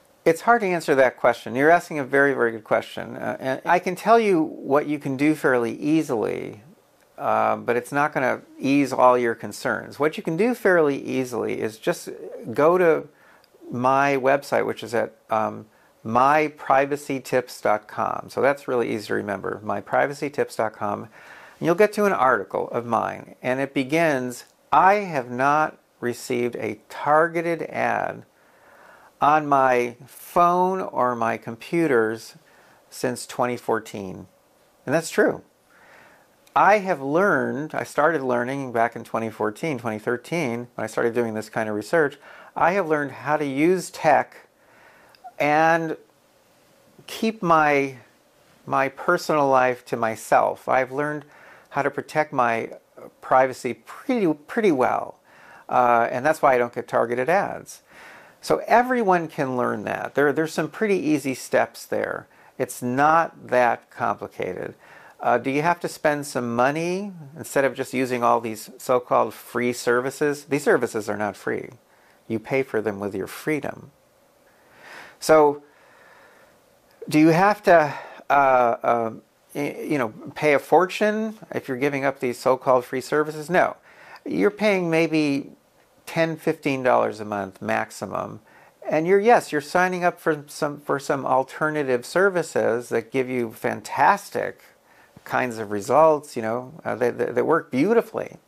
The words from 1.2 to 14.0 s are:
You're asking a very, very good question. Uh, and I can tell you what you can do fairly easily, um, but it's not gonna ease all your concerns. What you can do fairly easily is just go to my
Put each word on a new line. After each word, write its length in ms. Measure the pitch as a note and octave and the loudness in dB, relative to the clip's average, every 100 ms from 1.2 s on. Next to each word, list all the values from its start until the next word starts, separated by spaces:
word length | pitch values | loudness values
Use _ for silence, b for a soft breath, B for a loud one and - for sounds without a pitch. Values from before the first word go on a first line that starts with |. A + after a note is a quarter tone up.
| B2+ A#2 A2+ A#2+ | 0 0 -4 2
You're 160 | D3 | 4
asking 280 | F3 E3 D#3 | 4 2 -6
a 40 | |
very, 300 | B2+ C#3 C#3+ | -2 2 2
very 180 | B2+ A#2 | 2 0
good 140 | A2+ - | -2 -2
question. 500 | A2 G#2+ - F#2 A#2+ | -2 -2 -10 -12 -8
Uh, 220 | - - | -8 -6
and 220 | C3 C3 E3 | -6 -4 0
I 140 | F3+ | 0
can 160 | F3+ F3 | 0 -4
tell 240 | G3+ A#3 | 2 4
you 240 | G#3+ F3 | 4 2
what 420 | D#3 - - C#3 D3 | 0 -6 0 0 0
you 140 | D3 | -4
can 160 | C#3+ C3 | -6 0
do 180 | D3 | 0
fairly 400 | D3+ D#3 B2+ A#2 A2+ | 2 2 2 0 -4
easily, 840 | D3 D#3+ D3 A#2 G2 F2 F2+ G2 C3 - _ _ _ - | 0 0 0 -2 -2 -4 -8 -14 -20 -20 _ _ _ -8
um, 460 | C#3 A2 A2 A2 | -2 2 2 0
but 140 | G#2+ A#2+ | -2 -2
it's 160 | A#2+ | -2
not 200 | C#3+ D3+ | -2 -2
gonna 280 | D3+ B2+ A2+ - - | 0 -2 -2 -8 -6
ease 320 | D3+ C#3 C3+ | 0 2 2
all 260 | C3 B2+ B2 | 4 4 4
your 180 | A#2 A2+ | 2 -2
concerns. 640 | G#2+ G2+ C3+ G#2 G#2 A2 | -8 -6 -4 -4 -6 -4
What 180 | D3+ D#3+ | -2 -2
you 60 | |
can 120 | F#3+ D#3+ | -6 -2
do 180 | A#3 | 0
fairly 480 | A#3 G3+ F3 D3+ C3+ | 0 2 4 4 0
easily 600 | - C3 B2 A#2 G#2 A2 | -4 -4 -4 -4 -4 -4
is 160 | A2 G#2+ | -6 -4
just 320 | - E3+ - - - - G3+ | -4 -4 -8 -14 -14 -14 -8
go 240 | A#2 D3+ F3+ | 2 4 6
to 300 | F3 C#3+ D3+ b b b b _ - | 4 2 -2 b b b b _ -12
my 460 | B2 B2+ C3+ | -2 2 4